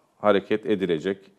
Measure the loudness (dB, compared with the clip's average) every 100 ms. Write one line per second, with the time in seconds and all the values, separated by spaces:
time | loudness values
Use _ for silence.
0 | _ -2 2 2 0 -4 -2 -2 0 -2
1 | -4 -6 -12